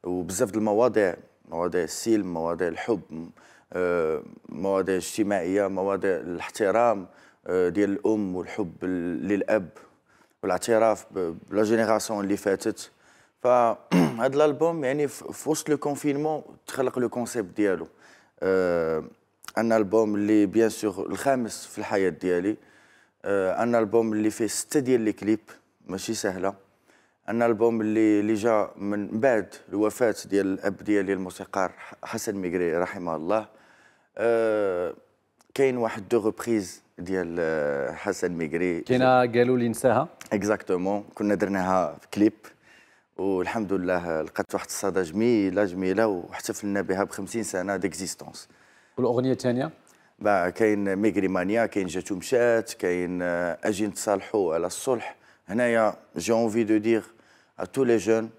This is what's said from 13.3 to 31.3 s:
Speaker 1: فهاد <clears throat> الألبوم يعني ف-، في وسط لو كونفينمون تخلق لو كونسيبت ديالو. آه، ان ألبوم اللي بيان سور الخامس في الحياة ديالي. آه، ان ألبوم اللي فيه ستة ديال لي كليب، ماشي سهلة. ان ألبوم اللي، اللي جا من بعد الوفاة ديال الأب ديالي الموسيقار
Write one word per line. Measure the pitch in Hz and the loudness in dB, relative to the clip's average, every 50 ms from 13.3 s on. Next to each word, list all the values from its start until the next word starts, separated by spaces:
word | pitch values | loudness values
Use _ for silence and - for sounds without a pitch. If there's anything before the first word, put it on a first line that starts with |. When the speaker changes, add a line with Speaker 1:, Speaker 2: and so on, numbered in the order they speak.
| _ _ _ | _ _ _
Speaker 1:
فهاد | 123 123 123 120 113 107 - - - 180 180 170 151 127 113 117 135 139 | 4 4 6 4 2 0 -2 -4 2 4 4 4 4 2 0 -2 0 2
<clears throat> | |
الألبوم | 143 151 151 143 131 156 170 170 165 143 | 4 4 2 4 2 0 0 0 -2 -2
يعني | 127 139 147 147 | -2 0 0 -2
ف-، | 135 - - - - | -2 -4 -10 -14 -14
في | - - - 135 | -14 -8 -2 -2
وسط | 156 151 - - | -2 -2 0 -2
لو | 147 | -2
كونفينمون | 143 - 147 143 139 - 147 139 139 151 156 156 143 - - - - _ | -2 0 -4 -6 -2 -2 -2 0 0 -2 -2 -4 -4 -8 -12 -20 -20 _
تخلق | - - - 131 127 - 127 | -12 -4 -2 -2 0 0 0
لو | 123 113 | -2 -2
كونسيبت | - 123 120 113 - 120 101 87 - | -2 -4 -6 -4 -4 -6 -6 -6 -2
ديالو. | - 107 101 92 82 80 - _ _ - - - _ _ _ _ _ | 0 2 2 2 0 -4 -12 _ _ -20 -20 -20 _ _ _ _ _
آه، | - 95 95 95 92 90 87 85 82 80 80 78 73 - - _ _ _ _ _ _ - - | 0 2 2 4 4 2 2 2 0 0 -2 -2 -4 -8 -16 _ _ _ _ _ _ -6 -4
ان | - 113 113 | -2 0 2
ألبوم | 113 110 107 92 101 110 113 107 104 | 2 2 2 4 4 2 2 2 0
اللي | 101 104 104 107 107 104 | 0 2 4 6 4 4
بيان | 95 90 110 113 110 | 4 4 4 2 2
سور | 104 - - 107 92 98 87 | 2 0 -4 -4 -4 -4 -6
الخامس | - 92 95 - 139 135 131 120 107 - - - | -6 -6 -2 0 2 2 2 0 -4 -6 -12 -14
في | - - | -14 -10
الحياة | - 104 - 113 101 95 92 | -10 -6 -2 0 2 2 2
ديالي. | 82 - - 92 90 87 90 101 110 - - - _ _ _ _ _ _ _ _ _ _ - | 0 0 -2 0 0 2 0 -2 -4 -4 -10 -20 _ _ _ _ _ _ _ _ _ _ -4
آه، | - 101 98 95 92 90 - 113 | -2 0 0 2 0 0 0 0
ان | 120 120 | 2 2
ألبوم | 117 113 101 104 117 113 113 107 | 2 2 4 2 2 2 2 0
اللي | 107 107 107 | 0 0 0
فيه | 104 - 117 | 0 0 -2
ستة | 104 - - - _ - 156 | -2 -2 -6 -6 _ 0 0
ديال | 131 123 131 120 | 2 4 2 4
لي | 110 110 104 | 4 2 -2
كليب، | - 98 101 110 107 _ - - - _ _ _ _ _ | -2 0 0 0 0 _ -14 -20 -20 _ _ _ _ _
ماشي | - 92 95 - - 113 | -10 -10 -8 -6 -6 -6
سهلة. | 104 - 104 92 92 90 95 98 - _ _ _ _ _ _ _ _ _ _ _ _ _ - | -2 -2 -4 -2 -2 -4 -4 -4 -6 _ _ _ _ _ _ _ _ _ _ _ _ _ -4
ان | 110 117 | 0 2
ألبوم | 120 117 117 101 113 117 117 113 | 2 2 2 4 4 2 2 2
اللي، | 107 107 107 110 110 107 107 104 | 0 0 2 4 4 6 6 4
اللي | 104 107 113 | 4 2 0
جا | 104 101 120 113 107 98 - - | 2 2 2 4 4 2 0 -4
من | - 98 101 104 104 101 90 - 113 | -8 -4 -4 -2 -2 -4 -4 -4 0
بعد | 117 139 123 107 92 - - - - - | 2 2 2 2 0 -4 -12 -20 -14 -8
الوفاة | - 101 107 107 - - 127 110 104 - - | -2 0 0 0 2 2 0 0 0 -2 -6
ديال | 95 95 101 98 | -2 0 0 0
الأب | 95 95 95 - 104 95 | 0 -2 -2 -4 -4 -6
ديالي | - - 104 104 101 98 92 98 | -4 -2 0 0 0 2 0 -2
الموسيقار | 92 95 92 | -4 -4 -8